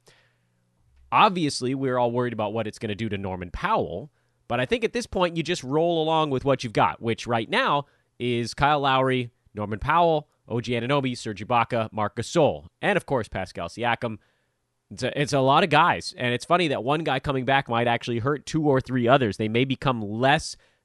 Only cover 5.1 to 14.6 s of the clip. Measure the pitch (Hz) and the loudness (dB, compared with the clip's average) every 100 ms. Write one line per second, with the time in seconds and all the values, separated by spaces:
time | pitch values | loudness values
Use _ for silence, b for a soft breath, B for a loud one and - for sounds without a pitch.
5.1 | 196 180 170 151 175 127 147 170 170 156 | 0 0 0 -4 -4 -2 0 2 0 0
6.1 | 160 156 127 135 131 120 104 107 - 117 | 0 0 0 0 0 0 2 2 2 -4
7.1 | 110 110 117 120 202 254 147 135 _ _ | -4 -2 -2 0 0 0 0 -4 _ _
8.1 | - 120 120 117 - 143 151 139 131 131 | -8 -4 -2 -4 0 2 4 2 2 2
9.1 | 131 120 - _ 104 104 107 131 165 170 | 0 -4 -10 _ -8 -6 -4 0 4 4
10.1 | 156 147 _ - 113 120 120 120 143 131 | 2 -4 _ -8 -6 -4 -4 0 0 0
11.1 | 120 117 98 104 120 113 120 110 107 104 | -4 -8 -8 -2 0 2 0 -2 -2 -4
12.1 | - 110 170 135 76 78 _ 165 185 - | -4 -2 2 2 2 -8 _ -2 0 0
13.1 | 131 104 95 92 - 85 - 117 117 120 | -4 -4 -8 -8 -8 -10 -4 -2 -2 -4
14.1 | 107 _ _ _ _ | -8 _ _ _ _